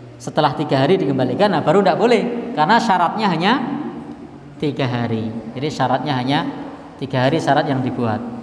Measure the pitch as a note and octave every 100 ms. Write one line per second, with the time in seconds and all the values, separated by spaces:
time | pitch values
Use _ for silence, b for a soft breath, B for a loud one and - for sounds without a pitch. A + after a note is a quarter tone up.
0 | - - - - D3+ C#3 D3 C#3 C#3 F#3
1 | D3 C3 B2+ B2 G3+ E3 C3 F#3+ F#3 D#3
2 | A3+ A#3 - - - D3 D#3 A3+ A3+ F#3
3 | E3 F#3 G#3+ D#3+ F#3 C4+ A#3+ - - -
4 | - - - - - - D3+ C3 C3+ A#2+
5 | A#2 A2+ A2 A2+ - B2 D3 - B2+ C3
6 | D3+ C3 B2 D3 F3 - - - - -
7 | C3 C3 B2+ D#3+ C#3+ C#3 D#3+ C3 A#2+ B2
8 | A#2 G#2 - -